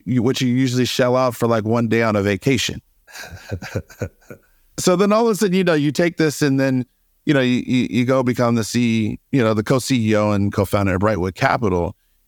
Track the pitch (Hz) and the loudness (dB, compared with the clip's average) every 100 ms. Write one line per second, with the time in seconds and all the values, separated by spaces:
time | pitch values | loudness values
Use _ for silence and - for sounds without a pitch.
0 | - 127 117 123 127 127 131 123 120 - | -2 0 0 0 0 0 0 0 0 0
1 | 123 127 127 - 117 117 107 117 117 113 | 2 2 0 0 0 0 0 0 2 2
2 | 113 104 101 98 139 127 - - _ _ | 2 2 0 0 0 0 -2 -8 _ _
3 | _ - - 87 - 92 - 95 - - | _ -18 -18 -16 -12 -12 -8 -10 -10 -12
4 | 92 _ - - _ _ _ - 185 180 | -12 _ -20 -20 _ _ _ -4 0 2
5 | 202 214 233 185 208 185 180 156 143 131 | 2 2 2 0 0 2 2 2 0 0
6 | 175 - 156 - 147 135 135 127 123 _ | 0 2 0 0 0 2 2 0 -4 _
7 | _ _ - 139 127 123 - 127 110 120 | _ _ -4 0 0 0 0 -2 0 -2
8 | 123 131 127 120 120 117 104 123 120 113 | 0 0 0 0 0 0 -2 -2 0 0
9 | 107 - - 139 110 107 107 131 - 127 | -2 -6 -4 0 2 2 0 0 0 0
10 | 107 104 104 101 101 107 98 101 98 90 | 2 2 2 0 0 0 0 0 0 0
11 | 107 95 92 - 135 113 107 90 85 - | 0 0 -4 -2 0 0 0 0 -4 -8
12 | _ _ | _ _